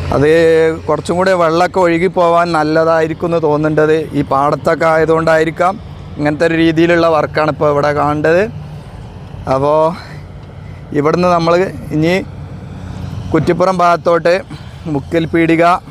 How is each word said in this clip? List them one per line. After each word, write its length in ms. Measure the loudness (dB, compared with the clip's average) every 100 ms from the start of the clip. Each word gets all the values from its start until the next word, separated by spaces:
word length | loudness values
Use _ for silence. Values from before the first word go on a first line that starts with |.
| -2 2
അത് 120 | 4 4 4 4 2 0 -2
കുറച്ചും 260 | -4 -2 0
കൂടെ 140 | 2 2
വെള്ളമൊക്കെ 360 | 2 2 0 2 2
ഒഴുകി 240 | 2 0 0
പോവാൻ 280 | 2 2 2 0
നല്ലതായിരിക്കും 720 | 2 2 2 2 0 -2 -2
എന്ന് 100 | 0 0
തോന്നുന്നുണ്ടത്. 480 | 0 0 2 2 2 0 -4
ഈ 60 | 0
പാടത്തൊക്കെ 520 | 2 2 0 0 0 2
ആയതുകൊണ്ടായിരിക്കാം 840 | 2 2 2 2 2 2 0 -2 -2 -10 -16 -14 -4
ഇങ്ങനത്തെ 260 | -2 0 0
ഒരു 80 | 2
രീതിയിലുള്ള 460 | 2 4 4 4 4
വർക്കാണ് 380 | 2 0 0 -2
ഇപ്പോൾ 160 | 0 0
ഇവിടെ 180 | 2 0 0
കാണേണ്ടത്. 420 | 0 0 2 2 0 -6 -14 -16 -16 -16 -16 -16 -16 -10 -2
അപ്പോൾ 260 | 0 2 2 0 -2 -12 -16 -16 -18 -18 -18 -16 -16 -6 -2
ഇവിടുന്ന് 300 | 0 2 2
നമ്മൾ 200 | 2 2 2 0 -6 -6 -2
ഇനി 160 | 0 0 -4 -12 -14 -14 -14 -14 -12 -12 -10 -10 -2
കുറ്റിപ്പുറം 460 | -2 0 0 0 2
ഭാഗത്തോട്ട്, 520 | 2 2 0 0 2 0 -2 -14 -16 -12 -6
മുക്കിൽ 300 | -6 -2 -2 0
പീടിക, 300 | 0 2 4 4 2 -4